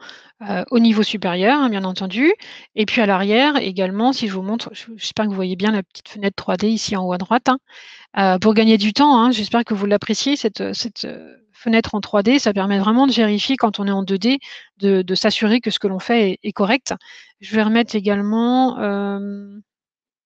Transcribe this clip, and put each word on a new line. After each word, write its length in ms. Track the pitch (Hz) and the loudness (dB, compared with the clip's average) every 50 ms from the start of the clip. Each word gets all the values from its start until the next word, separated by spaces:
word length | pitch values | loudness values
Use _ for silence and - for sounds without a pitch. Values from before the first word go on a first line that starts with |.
| - - - - - _ _ - | -12 -20 -20 -20 -20 _ _ -14
euh, 220 | 220 202 190 185 - - | -8 -6 -6 -6 -4 0
au 80 | 254 233 | 2 4
niveau 240 | 233 226 214 214 202 | 4 4 4 4 2
supérieur, 560 | - - 196 202 185 170 180 190 226 277 294 | 0 -2 -4 -4 -4 -2 0 2 2 2 2
hein, 100 | 269 240 | 2 0
bien 140 | 208 196 190 | 0 -2 -4
entendu. 500 | 185 185 - 196 185 190 226 285 339 427 - - - - - - - - | -4 -6 -6 -6 -6 -2 0 2 2 0 0 -4 -16 -20 -20 -20 -8 -4
Et 140 | 220 214 - | -2 -2 0
puis, 140 | - 254 | 2 2
à 40 | 220 | 2
l'arrière 520 | 202 196 180 196 202 208 240 269 302 285 269 | 4 2 2 2 2 2 4 4 2 2 0
également, 540 | - 190 185 196 185 185 190 208 233 262 | -2 -2 -2 -2 -4 -2 -2 0 0 0
si 160 | 262 - 240 202 | 0 0 -4 -6
je 60 | 190 | -6
vous 80 | 190 | -6
montre, 280 | 185 196 220 233 - - | -6 -6 -6 -6 -8 -10
je, 140 | 220 - - 226 226 | -16 -18 -18 -18 -16
j'espère 300 | 208 - - - - 214 | -12 -12 -8 -4 -4 -2
que 40 | 208 | -2
vous 60 | 196 | -2
voyez 200 | 190 185 180 185 | -2 -4 -4 -4
bien 160 | 180 196 214 | -2 -2 0
la 120 | 214 196 190 | 0 -2 -4
petite 260 | _ - - - - | _ -12 -20 -20 -20
fenêtre 260 | - 208 202 196 - | -10 -6 -6 -6 -6
trois 220 | - - - 185 180 | -6 -6 -4 -4 -2
D 120 | 202 214 | 0 0
ici 260 | 226 208 - - 208 | 0 -2 -2 -4 -4
en 80 | 190 185 | -4 -4
haut 100 | 180 180 | -4 -4
à 60 | 180 | -4
droite, 300 | 190 - 220 254 - - | -2 0 -2 0 2 0
hein. 100 | 254 269 _ _ - - - - - - - _ - 202 | -2 -2 _ _ -20 -20 -20 -20 -20 -20 -20 _ -2 2
Euh, 220 | 196 190 185 185 | 2 2 4 4
pour 160 | 185 220 214 | 4 4 4
gagner 240 | 220 220 220 220 208 | 4 6 6 6 4
du 140 | 202 214 208 | 4 2 2
temps, 220 | - 285 294 269 | 4 4 6 6
hein, 140 | 226 226 254 | 6 4 4
j'espère 340 | 247 214 202 - - 233 233 | 2 0 -2 -2 0 -2 0
que 120 | - 220 | -2 -2
vous 100 | 196 202 | -2 0
l'appréciez, 500 | 202 202 202 - - 208 - - 269 285 | 0 0 0 0 -2 -4 -2 -2 -2 -2
cette, 380 | - - 214 - - 196 196 196 | -2 -2 -4 -4 -4 -8 -6 -6
cette, 320 | - - 226 - - - | -6 -8 -8 -10 -10 -12
euh, 320 | - - - - - - _ _ _ | -12 -12 -14 -16 -20 -20 _ _ _
fenêtre 420 | _ _ - 233 226 226 226 - - | _ _ -2 2 2 2 2 0 -2
en 80 | 208 | -6
trois 220 | - - - 208 196 | -4 -2 0 2 4
D. 160 | 226 269 277 | 4 4 2
Ça 120 | - 226 | 2 0
permet 280 | 196 196 190 202 202 196 | 0 0 0 0 0 0
vraiment 260 | 196 214 226 247 277 | 2 2 4 4 4
de 80 | 269 214 | 4 4
vérifier 440 | 240 220 208 208 202 - - 269 - | 2 2 2 2 0 0 -2 -2 0
quand 220 | - 214 - - | 0 -2 -2 -2
on 60 | 202 | -2
est 60 | 202 | -2
en 100 | 196 196 | -2 -2
deux 160 | 196 180 196 185 | -2 -2 -2 0
D 220 | 190 240 269 277 - - - - - _ _ - | 0 0 0 -2 -4 -10 -20 -20 -20 _ _ -2
de, 260 | 196 196 196 185 185 | 0 2 2 2 0
de 120 | 175 190 | 0 -2
s'assurer 460 | 214 - 214 - - 226 202 226 254 | 0 0 0 0 0 0 2 2 2
que 80 | - 220 | 0 -2
ce 80 | - - | -4 -4
que 100 | - 196 | -4 -4
l'on 120 | 190 185 | -4 -4
fait 320 | - - 233 233 208 190 | -2 0 2 2 2 2
est, 80 | 175 - | 0 -4
est 100 | - 214 | -6 -6
correct. 440 | - - 202 185 247 269 - - - - _ - - - - _ _ _ | -4 -2 0 0 0 0 -2 -4 -8 -8 _ -16 -20 -20 -20 _ _ _
Je 140 | 196 202 208 | -10 -4 0
vais 60 | 220 | 0
remettre 340 | 214 214 220 233 233 - - | 2 2 2 2 0 0 -2
également, 840 | 214 190 208 202 202 202 208 220 226 233 240 254 254 262 254 - - | -2 0 0 -2 -2 -2 -2 0 0 0 2 2 2 2 0 0 -2
euh, 800 | 214 202 202 202 202 202 196 196 202 202 202 202 202 202 202 214 - _ _ _ _ _ _ _ _ _ _ _ _ | -4 -4 -2 -4 -4 -4 -6 -6 -8 -10 -12 -12 -14 -18 -20 -20 -20 _ _ _ _ _ _ _ _ _ _ _ _